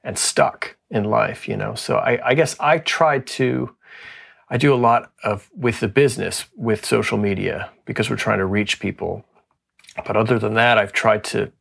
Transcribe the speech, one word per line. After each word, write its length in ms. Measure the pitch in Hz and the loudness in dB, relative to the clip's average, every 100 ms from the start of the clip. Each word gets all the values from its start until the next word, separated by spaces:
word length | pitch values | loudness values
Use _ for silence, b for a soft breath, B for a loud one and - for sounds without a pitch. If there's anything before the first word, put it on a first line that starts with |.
and 160 | - 95 | -8 -4
stuck 560 | - - - - - - _ | -2 2 0 -2 -14 -14 _
in 140 | 110 104 | -4 0
life, 420 | 110 104 110 - | 0 0 -4 -8
you 100 | 107 | -6
know? 160 | 104 | -6
So 220 | 113 - 123 | -6 -2 0
I, 240 | - 120 | 0 0
I 100 | 127 143 | 2 2
guess 200 | 151 - | 2 0
I 180 | 147 165 | 2 2
try 420 | 160 - 160 139 | 0 2 2 2
to, 560 | - - 127 127 127 _ B B B B B B B | -4 -2 0 0 -4 _ B B B B B B B
I 80 | 120 | 2
do 160 | 143 | 4
a 20 | 127 | 4
lot 360 | 117 117 - _ | 4 2 0 _
of, 260 | 110 101 - 208 | -4 -4 -8 -2
with 240 | 123 110 | -2 0
the 80 | 104 | 0
business, 580 | 135 143 113 92 - - - | 4 2 2 -6 -6 -10 -6
with 300 | 117 104 - | -2 -2 0
social 320 | 113 110 107 | -2 0 0
media, 540 | 104 98 95 - - _ - | 0 0 -4 -6 -10 _ -10
because 240 | - 117 | -4 -2
we're 80 | 110 | -2
trying 220 | - 104 | 0 0
to 60 | 95 | 0
reach 340 | 101 101 - | -2 -2 -4
people. 460 | 98 - 87 98 - _ _ _ _ _ - - - | -6 -6 -8 -8 -14 _ _ _ _ _ -18 -14 -2
But 100 | 104 | 0
other 220 | 113 120 | 2 2
than 160 | 107 | 2
that, 240 | 110 120 113 | 2 4 4
I've 160 | 101 | 2
tried 300 | - 113 107 - | 0 2 2 0
to 260 | 107 104 _ | -4 -4 _